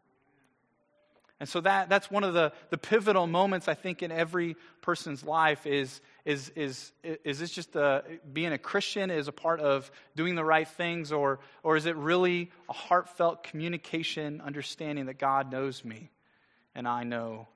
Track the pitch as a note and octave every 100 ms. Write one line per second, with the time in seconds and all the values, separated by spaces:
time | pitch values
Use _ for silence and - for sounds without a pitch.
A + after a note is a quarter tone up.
0 | _ _ _ _ _ _ _ _ _ _
1 | _ _ _ - C#3+ F3 F3+ G3 F3+ G3
2 | - G3 G3 E3+ D#3 - - D#3+ - A3
3 | G#3 F#3+ E3+ F3 G3 F#3 - D3+ F#3 F3
4 | F3 E3 E3 F3 E3+ D#3+ - _ - E3
5 | D#3+ C#3 D3 D#3+ D#3 D3 D3+ C#3+ C3+ -
6 | - _ - C#3+ C3+ E3 C#3+ B2+ - _
7 | E3+ D#3 D#3 C#3 E3+ - E3 D#3+ C#3+ C#3
8 | - E3 D3+ C#3+ E3+ D3 - G3+ - G#3
9 | F#3+ D#3+ C#3+ C#3+ E3 E3 D3 C#3 C3 -
10 | - D3 F3 E3+ D#3 D#3 D#3+ - E3+ E3+
11 | D3 D3+ C#3 C3+ - - D#3+ D#3 D#3+ D#3+
12 | D3 F3+ F#3 F3 F3 - - - - F3+
13 | F3 - E3+ E3 - D#3 E3+ E3+ - E3
14 | D#3+ D#3+ D3+ D3+ D3 C#3+ C3+ - D#3 D3
15 | C3 C3+ C3+ C3+ C3+ C3 C3+ C3 A#2 A2
16 | D#3+ _ _ _ _ _ _ C3 A#2+ A#2+
17 | A#2+ A#2+ A2+ A2+ A2